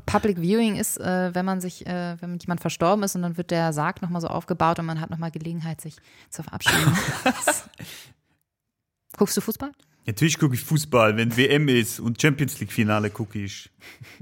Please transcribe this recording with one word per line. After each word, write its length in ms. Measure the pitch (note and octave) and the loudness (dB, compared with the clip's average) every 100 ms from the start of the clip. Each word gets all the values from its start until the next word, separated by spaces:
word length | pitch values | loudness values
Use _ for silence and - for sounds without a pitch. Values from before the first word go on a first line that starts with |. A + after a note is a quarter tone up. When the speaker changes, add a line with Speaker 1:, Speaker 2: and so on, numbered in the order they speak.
| - | 0
Speaker 1:
Public 340 | G#3 A3 F3 | 2 2 0
Viewing 340 | E3+ A3 A#3 G3 | 2 2 2 0
ist, 240 | - - | -4 -4
äh, 340 | - F#3 F#3 | -2 0 0
wenn 120 | F3+ F#3+ | -2 -2
man 160 | F#3+ | -2
sich, 240 | F3+ - - | -6 -10 -8
äh, 300 | F3+ F3 E3+ | -6 -6 -8
wenn 160 | F3 F3 | -8 -8
jemand 220 | - E3+ | -6 -4
verstorben 420 | E3+ - E3+ G#3 | -4 0 2 2
ist 120 | G3 F3+ | 0 -2
und 60 | |
dann 140 | F3 E3 | -4 -4
wird 140 | E3+ | -2
der 200 | E3+ E3 | 0 0
Sarg 280 | D3+ D#3+ - | 0 -2 -2
nochmal 200 | F3 F3 | -4 -4
so 60 | E3 | -4
aufgebaut 520 | E3+ - E3+ E3 E3+ | -4 -2 0 2 2
und 60 | E3 | -2
man 140 | D#3+ | -6
hat 100 | D#3+ | -6
nochmal 220 | D#3+ E3 | -6 -6
Gelegenheit, 480 | D#3 D#3+ E3+ E3 D#3 | -8 -8 -6 -6 -8
sich 140 | D#3+ - _ - - | -12 -16 _ -20 -18
zu 140 | - | -14
verabschieden. 520 | D3 - - D#3 D#3 F3+ - - - - - - - - - - | -12 -4 0 4 4 2 0 0 0 2 2 0 -2 -18 -18 -18
Speaker 2:
<laughs> 1200 | - _ _ _ _ _ _ _ _ _ _ - | -20 _ _ _ _ _ _ _ _ _ _ 0
Speaker 1:
Guckst 200 | G#3 - | 0 0
du 40 | |
Fußball? 300 | - - C#4 - _ _ - | -4 -6 -8 -12 _ _ -8
Speaker 2:
Natürlich 320 | G2+ D#3+ D3+ | 0 2 4
gucke 160 | D3 B2 | 2 2
ich 60 | |
Fußball, 520 | - D#3 - A#2+ A2 G#2+ | 0 -2 2 6 6 6
wenn 200 | A#2 A#2 | 2 4
W 100 | C3 | 4
M 200 | D3 D3 | 4 4
ist 320 | B2 A2 - | 4 2 -2
und 200 | A#2+ A2+ | -4 2
Champions 380 | D#3 C#3 C3+ - | 2 2 0 -4
League 120 | G#2+ | -4
Finale 380 | - G#2+ G#2+ G#2 | 0 2 4 0
gucke 300 | G#2 G#2+ G#2+ | -4 -8 -6
ich. 300 | G2+ - - _ - - - - | -8 -10 -18 _ -20 -20 -20 -20